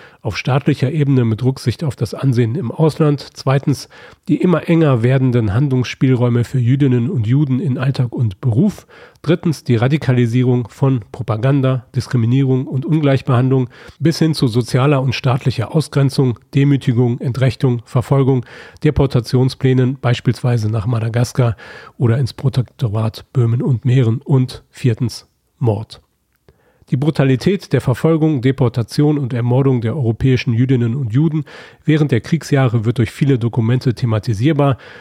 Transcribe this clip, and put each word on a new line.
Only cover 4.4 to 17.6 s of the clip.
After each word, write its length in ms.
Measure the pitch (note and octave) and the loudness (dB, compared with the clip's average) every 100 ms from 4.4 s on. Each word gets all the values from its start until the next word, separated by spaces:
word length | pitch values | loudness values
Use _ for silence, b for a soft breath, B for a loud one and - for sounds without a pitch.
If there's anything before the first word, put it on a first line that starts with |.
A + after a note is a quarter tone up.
immer 280 | A3+ D#3 - | 2 2 2
enger 340 | E3 D#3 B2 | 2 4 2
werdenden 520 | A#2+ C3+ C3 A#2+ G#2+ | 2 2 2 2 0
Handlungsspielräume 920 | G#2+ C#3+ B2+ B2 - C3 B2 B2 A#2+ | 0 0 0 -2 0 0 2 2 0
für 160 | A#2 C3 | 0 0
Jüdinnen 500 | A#2 C3+ C#3 B2 A#2+ | 0 2 2 2 0
und 160 | E3 G#2+ | -2 0
Juden 320 | C3+ D3 B2+ | 0 2 0
in 200 | C#3 B2 | -2 -2
Alltag 340 | C3 C3 B2 | -2 -2 -2
und 280 | - A2+ F#2 | -2 -4 -2
Beruf, 460 | C3 G#2+ G3+ - B B B B | -2 2 0 -2 B B B B
drittens 420 | - F3 F3 C#3+ | -2 -2 -2 -4
die 100 | - | 0
Radikalisierung 960 | A#2 B2 D3+ - B2 A#2+ A#2+ B2+ B2 A2+ | 0 2 0 0 2 2 2 2 0 -2
von 320 | - C#3 C3 - | -2 0 0 -4
Propaganda, 760 | - A#2+ G#2+ C3 C#3+ C3 C3 - B2 | -10 -6 -2 0 2 0 -2 -4 -6
Diskriminierung 720 | - B2 A#2 C3 C3+ C3 C#3 | -2 0 2 2 2 0 -2
und 180 | C3 G#3+ | -6 -2
Ungleichbehandlung 840 | D#3+ C#3+ C3+ - B2 B2+ C3 B2 B B B | 0 2 0 2 0 2 0 -2 B B B
bis 220 | D3+ D#3+ | -2 0
hin 140 | D#3+ | 0
zu 120 | D#3 C3+ | 0 0
sozialer 560 | A2+ A#2 B2+ C#3 C#3 | 0 0 0 2 2
und 100 | C3+ | 0
staatlicher 640 | - C3+ C3 B2+ A#2 G#2+ | -2 0 0 0 -2 -2
Ausgrenzung, 640 | E3 - C#3+ C#3 - C3 A2 _ | -2 0 0 0 2 0 -2 _
Demütigung, 680 | C3+ C#3+ C#3 C#3 A#2+ B2 A#2+ | 0 2 2 2 2 2 0
Entrechtung, 640 | D#3+ A#2 C3 - | -4 0 0 2